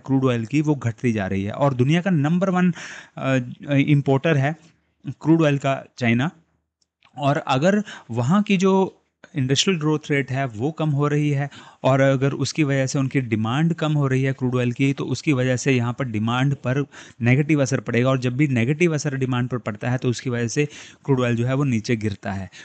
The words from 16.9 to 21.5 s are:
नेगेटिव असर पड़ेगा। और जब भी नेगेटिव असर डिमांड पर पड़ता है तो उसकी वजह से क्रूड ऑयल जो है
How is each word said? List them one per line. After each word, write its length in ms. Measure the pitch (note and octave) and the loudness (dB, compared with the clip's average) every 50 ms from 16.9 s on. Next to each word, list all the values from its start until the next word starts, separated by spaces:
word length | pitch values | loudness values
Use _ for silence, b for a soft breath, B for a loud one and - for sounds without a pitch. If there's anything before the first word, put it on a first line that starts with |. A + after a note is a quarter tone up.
| B B B B B B | B B B B B B
नेगेटिव 400 | A#2 A#2 B2 C3+ D#3 C#3+ D#3+ D3 | 2 4 4 4 4 2 2 2
असर 180 | C3+ B2 C#3 B2 | 2 2 0 -2
पड़ेगा। 300 | G#2+ - A#2+ A#2 B2 C3 | -2 -2 0 0 2 2
और 100 | C3+ C3 | 2 0
जब 180 | A#2+ B2+ B2 B2+ | 0 -2 0 0
भी 100 | D3+ C#3+ | 0 2
नेगेटिव 460 | C3 A#2 A2+ A#2+ D3+ D3+ F3+ E3+ D#3+ | 2 2 2 0 0 0 0 0 0
असर 220 | C#3+ - D3+ C3+ | -2 -4 -4 -4
डिमांड 340 | C3+ C3 B2+ B2+ B2 B2 B2 | -4 -2 -2 0 -2 -2 -2
पर 80 | B2+ A#2+ | -4 -6
पड़ता 320 | - - G#2 G#2 - B2 | -6 -6 -8 -6 -4 -2
है 80 | B2 B2+ | -2 -2
तो 120 | - C3 | 0 -2
उसकी 200 | A#2 - - C3+ | -2 -2 -4 -4
वजह 180 | A#2+ A#2+ A#2+ A#2 | -4 -2 -2 -2
से 180 | - D3 D3 D3 B B B B B B B | 0 0 -2 -2 B B B B B B B
क्रूड 160 | - C#3 B2+ | 0 0 2
ऑयल 140 | B2 A#2+ A#2+ | 2 2 2
जो 100 | A2+ A#2+ | 0 0
है 80 | B2+ | 0